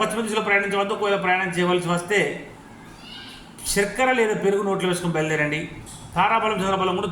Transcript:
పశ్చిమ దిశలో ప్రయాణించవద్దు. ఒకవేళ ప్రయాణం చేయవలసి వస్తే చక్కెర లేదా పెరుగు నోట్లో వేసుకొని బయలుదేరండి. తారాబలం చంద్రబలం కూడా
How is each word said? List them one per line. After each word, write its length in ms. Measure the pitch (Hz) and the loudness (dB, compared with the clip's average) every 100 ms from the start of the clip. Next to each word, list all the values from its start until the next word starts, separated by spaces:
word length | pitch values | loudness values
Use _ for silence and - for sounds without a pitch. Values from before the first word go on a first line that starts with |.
పశ్చిమ 200 | 208 220 214 | -2 -2 0
దిశలో 160 | 214 | 0
ప్రయాణించవద్దు. 520 | 202 202 202 196 202 | 2 0 2 0 0
ఒకవేళ 220 | 202 202 196 | 0 0 2
ప్రయాణం 260 | 185 180 185 175 | 2 2 0 0
చేయవలసి 320 | 180 180 165 | 2 2 2
వస్తే 320 | 170 - 202 143 - - - - - - - - - - - - - - | -2 2 2 2 -2 -12 -18 -20 -20 -20 -18 -18 -16 -16 -18 -20 -10 -2
చక్కెర 380 | 196 202 240 254 | 0 0 2 2
లేదా 220 | 240 214 185 | 4 2 2
పెరుగు 200 | 190 196 | 2 2
నోట్లో 260 | 196 180 180 | 2 0 0
వేసుకొని 240 | 175 175 | 0 0
బయలుదేరండి. 460 | 156 156 156 147 151 175 - - - - | 0 0 2 0 -2 -6 -12 -16 -16 -4
తారాబలం 420 | 170 208 226 220 196 | 2 4 4 2 0
చంద్రబలం 340 | 190 190 185 185 | 0 2 2 0
కూడా 140 | 202 | -2